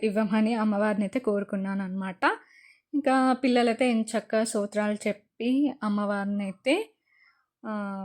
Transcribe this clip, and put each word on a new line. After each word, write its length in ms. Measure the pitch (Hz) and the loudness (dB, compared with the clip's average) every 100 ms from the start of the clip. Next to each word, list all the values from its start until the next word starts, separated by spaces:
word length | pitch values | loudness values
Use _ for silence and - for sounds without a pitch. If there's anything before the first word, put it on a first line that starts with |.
| 220 | 0
ఇవ్వమని 460 | 202 208 214 220 233 | 0 2 2 2 2
అమ్మవారిని 500 | 214 202 214 208 202 | 0 2 2 0 -2
అయితే 120 | 262 | -2
కోరుకున్నాను 640 | 233 202 202 196 196 196 | -2 -2 -2 -4 -4 -4
అనమాట. 400 | 190 190 190 185 294 440 - - - _ _ | -4 -6 -6 -2 0 0 -6 -20 -20 _ _
ఇంకా 220 | 294 277 262 262 254 | -2 2 2 2 2
పిల్లలైతే 440 | 262 247 240 226 254 | 2 4 2 2 2
ఎంచక్కా 500 | 226 220 220 - 220 | 2 0 -4 -2 0
స్తోత్రాలు 540 | 220 214 202 208 208 208 | 0 -2 -2 -2 -2 -2
చెప్పి 460 | 214 202 _ - 233 262 285 254 | -4 -4 _ -6 0 2 2 0
అమ్మవారిని 600 | 214 208 202 202 196 202 | -2 0 0 -2 -2 -2
అయితే, 300 | 196 190 - - - _ _ _ _ _ _ _ | -4 -4 0 0 -2 _ _ _ _ _ _ _
ఆ, 80 | 226 214 202 196 | -8 -6 -6 -8